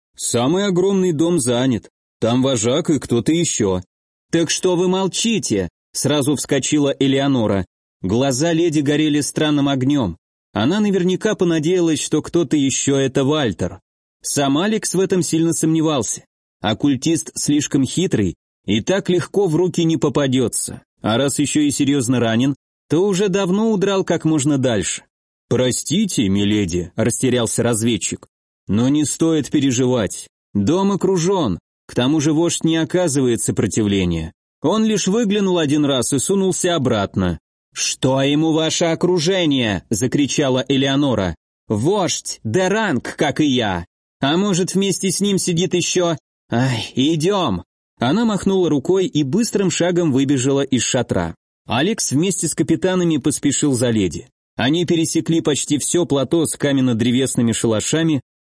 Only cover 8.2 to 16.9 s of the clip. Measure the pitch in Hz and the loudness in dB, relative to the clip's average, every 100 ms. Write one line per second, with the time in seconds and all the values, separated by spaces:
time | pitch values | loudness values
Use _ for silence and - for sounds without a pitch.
8.2 | 139 123 165 165 175 151 143 147 156 147 | 0 0 0 2 2 0 0 2 2 0
9.2 | 143 - 151 147 143 135 123 147 104 80 | -2 -2 0 2 2 0 0 0 0 -6
10.2 | _ _ _ - 117 196 208 196 180 185 | _ _ _ -4 -2 0 0 2 0 0
11.2 | 214 202 180 165 151 185 170 151 - 156 | -2 0 0 0 0 2 2 0 -2 -2
12.2 | - 170 160 151 135 - - 139 139 131 | 0 -2 0 2 0 0 0 0 0 0
13.2 | 135 151 131 90 90 92 _ _ _ _ | 0 0 -2 -2 -6 -8 _ _ _ _
14.2 | - - 139 143 202 220 - 175 190 190 | -6 -2 0 0 0 -2 -2 -2 0 0
15.2 | 160 165 165 160 160 160 156 147 107 - | 0 0 0 0 0 2 2 0 -2 -6
16.2 | - _ _ _ 101 110 147 | -12 _ _ _ -4 0 0